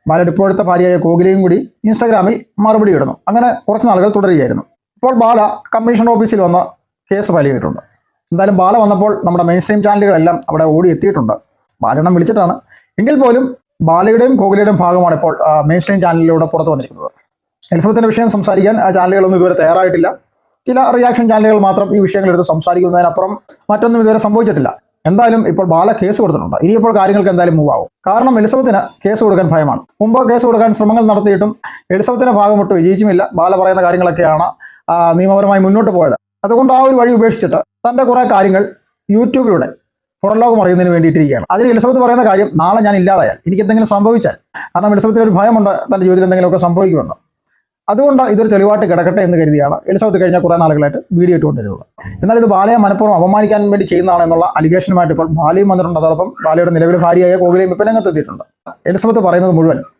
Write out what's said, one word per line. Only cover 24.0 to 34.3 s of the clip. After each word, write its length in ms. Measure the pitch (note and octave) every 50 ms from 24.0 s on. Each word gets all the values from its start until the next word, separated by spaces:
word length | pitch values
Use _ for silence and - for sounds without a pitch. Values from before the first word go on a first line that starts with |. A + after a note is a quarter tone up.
ഇതുവരെ 180 | A3 A3 A3 A3
സംഭവിച്ചിട്ടില്ല. 580 | A3 G#3 G#3 A3+ A#3 A3 D3 D3 B2+ - - - _ _ _ _ _
എന്തായാലും 420 | D#3+ F#3 G3+ A#3+ A#3 A3+ A3+ G#3+ -
ഇപ്പോൾ 180 | D#3+ - F#3
ബാല 260 | E3+ D#3+ E3 F#3 G#3+
കേസ് 280 | A3 - F#3+ F#3+ G#3 -
കൊടുത്തിട്ടുണ്ട്. 360 | A3 F3 D3+ C3 E2 F2 - -
ഇനിയിപ്പോൾ 340 | D#3 F#3 A3 A3+ G#3 A#3 G#3+
കാര്യങ്ങൾക്ക് 340 | G#3 F#3+ G3 G3+ G#3 F#3 G3
എന്തായാലും 260 | F3+ F3 F3 F3 D#3+
മൂവ് 160 | D#3+ D3 C#3+ C3+
ആവും. 140 | G#2+ F2 - _ _ _
കാരണം 320 | F#3 G3+ A#3 B3 C4 B3 A3
എലിസബത്തിന് 680 | G#3 G#3+ B3+ C4 C4 B3+ G3+ G3 - - - _ - G3
കേസ് 160 | A3 G#3+ A3+
കൊടുക്കാൻ 240 | G#3 G3 F3 F3+ D#3
ഭയമാണ്. 320 | D#3+ D#3+ D3+ C#3+ A#2 - - _ _ _
മുമ്പ് 320 | G#3 A3 A3+ C4 B3+ A3
കേസ് 140 | A#3+ A#3+ B3
കൊടുക്കാൻ 280 | A#3+ A3+ G#3+ G3+ - G#3
ശ്രമങ്ങൾ 280 | - G#3+ G#3 A3 A#3
നടത്തിയിട്ടും 580 | A3+ G#3+ G#3 G#3 G#3 G#3 G3+ F3+ G#3 G#3+ G#3+ - - - - - _ _
എലിസബത്തിന്റെ 420 | F3+ F#3+ G#3 B3+ B3 - B3+ A3+
ഭാഗമൊട്ട് 420 | G#3 G#3 G3+ G#3 G#3+ G3+ G3 G3 G3+
വിജയിച്ചുമില്ല. 540 | F3 D#3+ F3+ G3 F#3 G#3+ G#3 F#3 F#3 F#3+ - -
ബാല 220 | D#3+ E3 F3+ G3
പറയുന്ന 260 | F#3 F#3 F#3 F#3 F#3
കാര്യങ്ങളൊക്കെയാണ്, 640 | F3+ F3 F3 F3+ F3+ F3 D#3+ E3+ E3 D#3